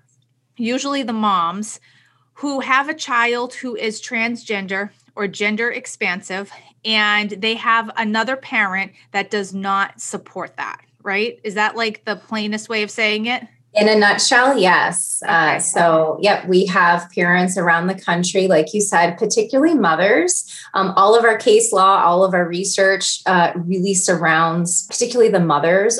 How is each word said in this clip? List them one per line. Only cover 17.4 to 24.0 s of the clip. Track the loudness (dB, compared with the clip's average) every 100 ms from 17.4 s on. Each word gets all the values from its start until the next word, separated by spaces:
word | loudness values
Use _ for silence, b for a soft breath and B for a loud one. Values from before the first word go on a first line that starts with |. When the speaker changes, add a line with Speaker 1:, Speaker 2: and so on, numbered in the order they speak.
| 0 0
Speaker 2:
around | 0 2 0
the | -4
country, | -4 -2 0 0 2
like | 2 2
you | -2
said, | 0 2 2 0
particularly | -2 0 0 2 2
mothers. | 4 2 2 2 2 0 -4 -8 B B -2
Um, | 0 2
all | 4 6
of | 4
our | 2
case | 4 4 4
law, | 4 4 4
all | 4 4
of | 2 2
our | 0
research, | -2 -4 2 2 2 -2 -4 0
uh, | 2 2 0
really | -4 -2 0
surrounds | 0